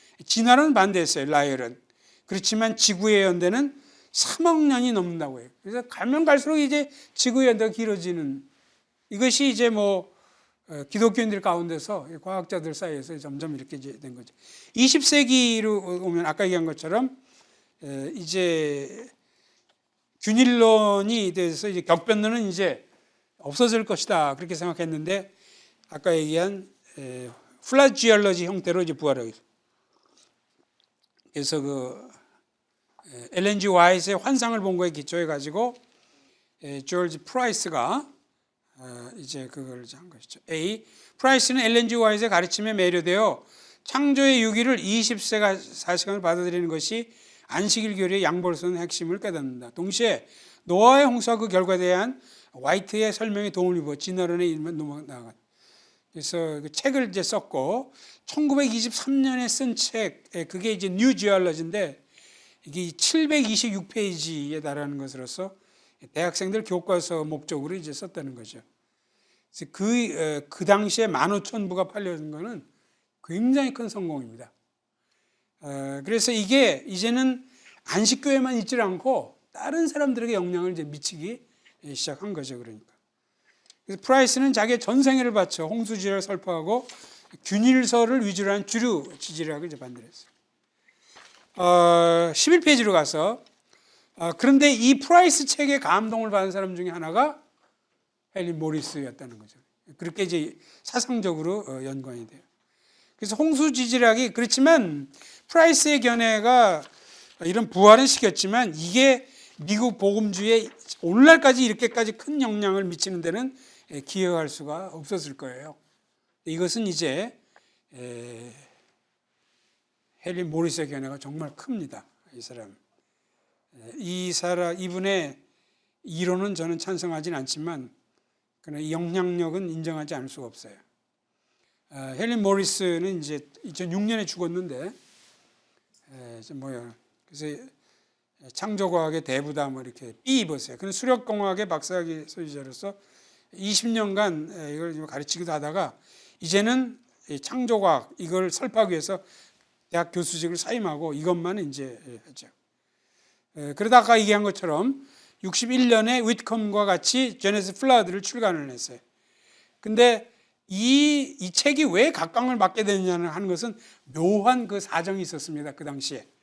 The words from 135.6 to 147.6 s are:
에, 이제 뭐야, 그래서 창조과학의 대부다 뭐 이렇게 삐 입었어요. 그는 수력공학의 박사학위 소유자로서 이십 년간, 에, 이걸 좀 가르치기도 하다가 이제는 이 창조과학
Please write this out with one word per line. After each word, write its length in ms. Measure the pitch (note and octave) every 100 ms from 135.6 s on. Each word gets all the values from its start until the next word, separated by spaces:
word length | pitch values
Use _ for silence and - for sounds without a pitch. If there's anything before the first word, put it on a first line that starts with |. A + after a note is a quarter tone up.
| _ _ _ _ _
에, 280 | C3 B2 A2+
이제 140 | A2+
뭐야, 420 | C#3 C3+ B2 A#2+ A#2 _ _ _
그래서 340 | D3 D3+ D3 C4 _ _ _ _ _ _ _ C3
창조과학의 680 | - G#3 G3+ F#3+ E3+ D#3+ D#3+
대부다 460 | D#3 C3 D3 D3 C#3
뭐 120 | C3
이렇게 320 | B2+ - A#2+ -
삐 180 | C4 C4
입었어요. 360 | F3 C#3 - B2
그는 140 | G3
수력공학의 760 | F#3+ B3 B3 B3+ G#3 G3 F#3 G#3
박사학위 580 | D#3 - F#3 E3 D#3+ D#3
소유자로서 680 | - D#3 C#3+ C3+ B2+ G3 G3 _ _ _ _ _
이십 360 | - G3 G3+ A#3
년간, 640 | A3+ G#3 G3 G#3 D#3 D#3 D#3+
에, 200 | D3 D3+
이걸 180 | E3+
좀 120 | D#3 D#3
가르치기도 440 | C#3 D3 E3 E3+
하다가 460 | D#3 D3 F#3 C#3+ - _ - _ _
이제는 580 | D#3+ G3 A3 B3+ B3 - _ _ _
이 100 | C#3+
창조과학 720 | - B3+